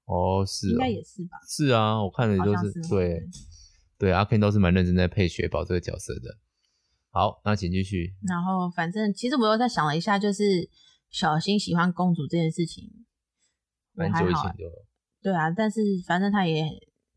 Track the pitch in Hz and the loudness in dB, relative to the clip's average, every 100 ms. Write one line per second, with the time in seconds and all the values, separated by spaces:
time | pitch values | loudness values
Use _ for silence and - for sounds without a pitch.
0 | - 90 92 95 98 - 101 240 254 202 | -4 0 2 0 -2 -2 -2 0 0 -4
1 | - - 175 - - - 147 117 110 110 | -8 -12 -14 -14 -12 -2 2 4 2 0
2 | 98 - 113 95 95 101 104 87 82 98 | -2 0 2 2 2 0 0 -4 -2 0
3 | 90 85 85 - - - - _ _ _ | 0 -2 -6 -14 -20 -20 -20 _ _ _
4 | 98 90 101 110 104 104 90 92 90 90 | 2 2 2 2 4 4 4 4 4 2
5 | 90 - 87 - 82 80 87 90 - - | 2 2 0 0 -4 -2 -2 -2 -4 -10
6 | - - - - _ _ _ _ _ _ | -10 -10 -12 -18 _ _ _ _ _ _
7 | _ 95 101 - 107 104 90 92 95 98 | _ -2 -2 0 -2 -2 0 -2 -2 -4
8 | 87 95 185 175 180 185 180 180 170 208 | -6 -6 -6 -4 -2 -2 -4 -4 -4 -2
9 | 214 196 240 285 214 220 247 175 151 156 | -2 -2 -2 2 2 4 2 2 0 0
10 | 214 196 208 196 208 185 - _ _ _ | 0 2 2 2 2 2 0 _ _ _
11 | _ - 170 151 175 208 185 170 175 175 | _ -4 0 0 2 0 0 2 2 2
12 | 180 170 135 170 160 160 165 - - - | 0 0 0 0 0 0 -4 -6 -20 -20
13 | - _ _ _ _ _ _ _ _ - | -20 _ _ _ _ _ _ _ _ -6
14 | 101 165 92 147 - - 87 - _ _ | -2 0 2 0 -2 -8 -12 -16 _ _
15 | _ _ 190 180 160 180 220 220 208 190 | _ _ -2 0 0 0 0 0 0 0
16 | 180 175 202 202 175 156 156 160 - _ | -2 0 2 2 2 0 -2 -6 -16 _
17 | _ | _